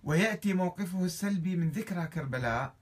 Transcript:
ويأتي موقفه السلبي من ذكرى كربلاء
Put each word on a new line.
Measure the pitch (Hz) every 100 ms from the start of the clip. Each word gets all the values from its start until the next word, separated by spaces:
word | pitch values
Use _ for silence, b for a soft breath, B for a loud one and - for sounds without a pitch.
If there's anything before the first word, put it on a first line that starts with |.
ويأتي | - 156 220 208 208
موقفه | 185 180 175 190 185 180
السلبي | 170 202 202 170 180
من | 165
ذكرى | 151 220 175 160
كربلاء | 160 139 127 120 113 135 -